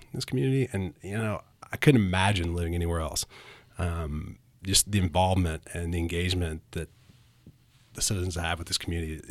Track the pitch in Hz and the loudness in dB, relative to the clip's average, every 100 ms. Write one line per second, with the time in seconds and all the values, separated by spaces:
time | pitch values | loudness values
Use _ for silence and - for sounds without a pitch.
0 | - - - 127 135 135 120 98 92 - | -10 -8 -4 0 2 2 0 -2 -4 -6
1 | 95 113 110 101 - - - - 156 123 | -6 -4 -2 -4 -8 -20 -12 4 6 6
2 | 95 92 98 95 85 87 82 85 85 82 | 6 4 4 2 0 -2 0 0 0 0
3 | 78 - - - - - - - 85 85 | -2 -4 -6 -12 -20 -20 -18 -4 -4 -2
4 | 78 76 - - _ _ 92 95 - 104 | -4 -6 -8 -14 _ _ 0 2 4 2
5 | 92 90 92 95 85 80 - 87 85 85 | 2 4 4 4 2 -2 -8 -6 -2 -2
6 | 82 85 90 90 85 80 - 85 80 _ | -2 -2 0 0 -2 -6 -8 -8 -8 _
7 | - - _ _ - - _ _ _ - | -20 -20 _ _ -20 -20 _ _ _ -4
8 | - 98 90 85 82 85 85 - - 85 | 0 0 -2 -2 -2 -2 -2 -4 -2 -2
9 | 80 78 - | -2 -6 -8